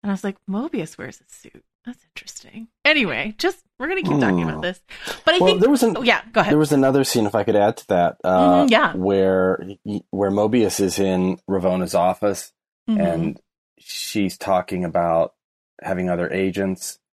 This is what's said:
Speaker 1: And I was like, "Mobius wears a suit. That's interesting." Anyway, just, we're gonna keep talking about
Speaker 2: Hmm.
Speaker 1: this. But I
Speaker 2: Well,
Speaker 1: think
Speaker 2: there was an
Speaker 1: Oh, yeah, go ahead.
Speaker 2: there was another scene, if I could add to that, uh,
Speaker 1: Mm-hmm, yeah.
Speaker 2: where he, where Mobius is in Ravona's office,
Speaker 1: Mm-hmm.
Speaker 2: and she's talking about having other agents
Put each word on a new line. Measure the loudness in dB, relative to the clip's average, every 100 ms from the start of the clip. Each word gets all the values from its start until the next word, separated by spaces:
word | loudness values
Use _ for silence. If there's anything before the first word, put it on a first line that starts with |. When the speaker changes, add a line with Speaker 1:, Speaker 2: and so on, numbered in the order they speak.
Speaker 1:
And | -4
I |
was | -4
like, | -4 -8 -8
"Mobius | -6 -4 -6 -8 -10
wears | -16 -16
a | _
suit. | -20 -20 -20 _ _
That's | -18 -18 _
interesting." | -20 -18 -20 -20 -18 -20 _
Anyway, | -4 -2 -2 -4 -8 -4
just, | -6 -6 _ _
we're | -8
gonna | -6
keep | -2 0
talking | 0 0
about | -2 -6
Speaker 2:
Hmm. |
Speaker 1:
this. | -8 -10 _ -16 -14 -4
But | 0
I | 2
Speaker 2:
Well, | 4
Speaker 1:
think | 4
Speaker 2:
there | 4
was | 4
an | 2 0
Speaker 1:
Oh, |
yeah, | 0 0 0
go | 0
ahead. | 2
Speaker 2:
there | 2
was | 4
another | 4 4 4
scene, | 2 0 0
if |
I | 0
could | 2 4
add | 4 0
to | -2
that, | 2 2 0
uh, | 0 4 6 6
Speaker 1:
Mm-hmm, | 6
yeah. | 4 2
Speaker 2:
where | 0 0 2 2 2 2 -2 -6 -14
he, | -8 -8 -8
where | -4 0
Mobius | 2 2 2 2 0
is | -2 0
in | 0 0 0 -4 -4
Ravona's | -2 0 -2 -2 0
office, | 0 0 -4 -4 -12 _ _ _ -6
Speaker 1:
Mm-hmm. | -2
Speaker 2:
and | 0 -2 -4 -8 _ _ _ _
she's | -16 -12 -6 -2 -2 -4
talking | -2 -2 -2 -6
about | -2 -2 0 0 0 _ _ _ _ -16
having | -8 -4 -2
other | -2 -4
agents | -2 -2 -2 -4 -4 -10 -16 _